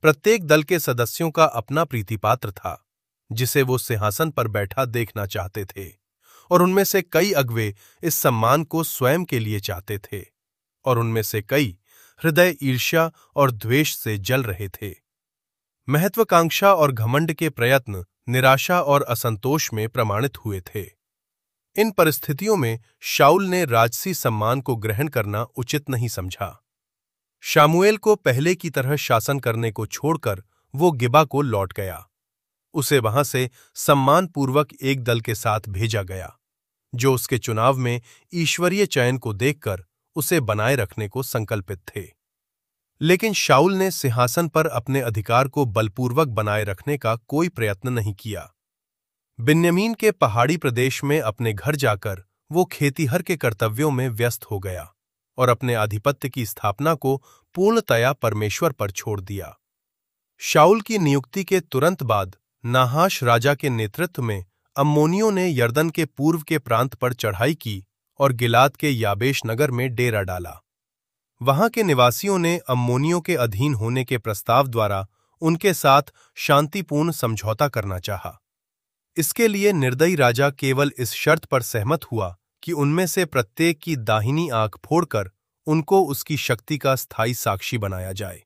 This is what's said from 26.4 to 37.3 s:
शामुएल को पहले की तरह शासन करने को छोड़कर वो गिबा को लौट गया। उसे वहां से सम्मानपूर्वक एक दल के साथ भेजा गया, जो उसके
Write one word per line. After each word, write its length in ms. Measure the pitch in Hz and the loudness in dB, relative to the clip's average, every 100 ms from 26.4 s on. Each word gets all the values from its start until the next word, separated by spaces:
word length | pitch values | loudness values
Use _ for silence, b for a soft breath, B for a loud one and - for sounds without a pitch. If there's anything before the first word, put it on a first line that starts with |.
| 95 - _ _ _ _ _ _ _ _ | -10 -12 _ _ _ _ _ _ _ _
शामुएल 560 | - 156 147 170 202 214 | 0 4 6 6 4 2
को 180 | 214 208 | 2 2
पहले 400 | - 123 151 180 | 2 2 0 -2
की 140 | 170 | -4
तरह 260 | 143 127 147 | -4 -2 -2
शासन 440 | - 117 - 139 | 2 0 2 -2
करने 320 | 123 113 117 | -2 -2 -4
को 140 | 107 107 | -4 -10
छोड़कर 580 | - 143 160 120 92 - _ _ 135 | -4 -2 -2 -2 -6 -10 _ _ 0
वो 160 | 175 | 2
गिबा 320 | 139 120 143 | 2 4 4
को 180 | 156 135 | 4 0
लौट 320 | 143 107 95 | 0 -2 -2
गया। 360 | - 95 90 - _ _ _ _ _ _ | -6 -8 -10 -16 _ _ _ _ _ _
उसे 260 | 160 131 147 | -6 2 2
वहां 240 | 110 113 | 2 0
से 260 | 143 127 127 b b - | 0 -2 -4 b b -8
सम्मानपूर्वक 920 | - 143 135 160 185 - 135 135 151 - | 2 4 6 4 2 -2 0 0 0 -4
एक 220 | 135 135 | -4 -2
दल 180 | 120 117 | 0 -2
के 140 | 113 107 | -2 -4
साथ 240 | 117 107 107 | -2 -4 -4
भेजा 340 | 92 113 107 | -4 -2 -2
गया, 360 | 95 95 87 _ _ _ _ _ _ 127 | -6 -10 -12 _ _ _ _ _ _ -2
जो 200 | 135 127 | 0 0
उसके 220 | - | 0